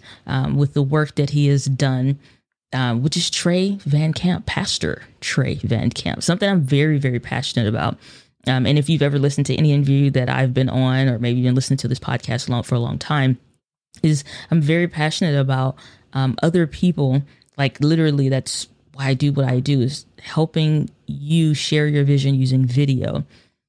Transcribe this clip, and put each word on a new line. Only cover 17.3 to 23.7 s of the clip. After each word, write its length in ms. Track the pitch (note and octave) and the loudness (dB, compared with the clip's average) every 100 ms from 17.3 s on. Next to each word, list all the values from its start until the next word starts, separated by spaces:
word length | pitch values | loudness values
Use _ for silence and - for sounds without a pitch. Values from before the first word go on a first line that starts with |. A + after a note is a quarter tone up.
| _ _ - | _ _ -2
Like, 220 | C#3 - | -2 0
literally, 480 | D3 E3 D#3 C#3+ C3+ | 2 2 2 2 0
that's 380 | C3 - - - _ _ | 0 -4 -8 -10 _ _
why 160 | C3+ C3+ | -6 -2
I 40 | C3 | 0
do 160 | C#3+ | 0
what 120 | C#3 B2+ | 0 0
I 140 | B2+ | 0
do, 220 | C#3 C#3 | 2 2
is 240 | B2 - - - | 0 -4 -16 -20
helping 680 | - D#3 D#3+ E3 D#3 D3+ - _ - | -6 -2 0 0 2 2 -2 _ -12
you 480 | C#3+ C#3+ E3 D#3 | -10 -2 2 2
share 340 | C#3+ - D3+ D3+ | 0 0 0 2
your 160 | D3 C#3 | 2 2
vision 280 | C#3 C#3 | 2 2
using 320 | C3+ C3 C3 B2+ | 2 2 2 2
video. 600 | B2+ C#3 C3 - - - - _ _ _ | 0 0 0 -2 -6 -8 -12 _ _ _